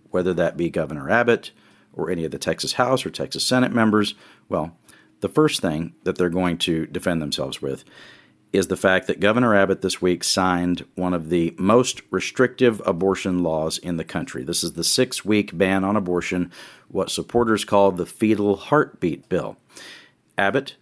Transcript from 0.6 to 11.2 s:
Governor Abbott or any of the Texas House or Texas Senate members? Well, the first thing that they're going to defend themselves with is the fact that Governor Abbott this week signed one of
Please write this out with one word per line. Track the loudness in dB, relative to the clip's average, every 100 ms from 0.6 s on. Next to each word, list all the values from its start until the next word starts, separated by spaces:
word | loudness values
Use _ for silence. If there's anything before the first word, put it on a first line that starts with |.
| -4
Governor | -2 -6 -6 -2
Abbott | 2 2 0 -2 -20 _ _ _
or | -8 -4
any | -4 -4
of |
the | -4
Texas | -4 -4 -4
House | -2 0 0 -2
or |
Texas | -8 -8 -4 0
Senate | 0 2
members? | 2 2 2 0 -6 -18 _ -6
Well, | -4 -4 -10 -20 -20 _ _
the | -2
first | 2 2 2
thing | -2 -2 -6 -4
that | -4 0
they're | 0
going | 2 0 0
to | 0 -2 -2
defend | -4 -2 -2
themselves | -2 -4 -6 -6
with | -8 -8 -12 -20 -20 -20 _ _ _
is | -2 0
the | 2
fact | 2 2 0
that | 0
Governor | 2 4 4 4
Abbott | 4 2
this | -2 0
week | 0 0
signed | 0 0 2 2 0 -2 -6 -6
one | -2
of | -2